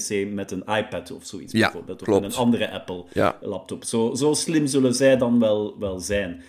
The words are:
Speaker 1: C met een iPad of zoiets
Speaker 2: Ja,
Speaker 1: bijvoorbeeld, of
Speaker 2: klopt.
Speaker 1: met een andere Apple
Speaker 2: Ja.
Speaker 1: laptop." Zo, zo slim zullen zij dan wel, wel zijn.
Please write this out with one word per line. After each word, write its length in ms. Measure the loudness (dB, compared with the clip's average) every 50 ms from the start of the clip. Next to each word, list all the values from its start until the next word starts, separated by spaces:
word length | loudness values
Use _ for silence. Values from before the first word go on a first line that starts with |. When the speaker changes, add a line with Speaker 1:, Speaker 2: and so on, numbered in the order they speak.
| -4 -2
Speaker 1:
C 180 | 0 0 0 -2 -4
met 180 | -6 -6 -6
een 140 | -6 -8 -4 -2 0
iPad 360 | 0 0 -2 -6 -8 -8 -10 -14
of 120 | -16 -14
zoiets 280 | -14 -14 -14 -12 -2 2
Speaker 2:
Ja, 80 | 2
Speaker 1:
bijvoorbeeld, 400 | 2 2 2 -4 -10 -12 -12 -8
of 60 | -2
Speaker 2:
klopt. 160 | 2 2 2 2
Speaker 1:
met 100 | 0 -2
een 60 | 0
andere 320 | 2 2 4 2 0 -2 -4
Apple 320 | -8 -8 -8 -10 -10 -10 -6 -2
Speaker 2:
Ja. 260 | 2 2 2 0 -2
Speaker 1:
laptop." 440 | -6 -8 -8 -8 -8 -10 -12 -10 -8
Zo, 300 | -4 -2 0 0 0 0
zo 180 | 0 0 2 2
slim 320 | 0 0 0 2 2 2
zullen 280 | 2 2 4 4 4 4
zij 220 | 4 6 6 6
dan 220 | 6 4 4 4 4
wel, 380 | 4 4 2 2 0 -4 -6 -6
wel 200 | -6 -6 -6 -6
zijn. 440 | -6 -2 -2 -2 -2 -2 -6 -10 -14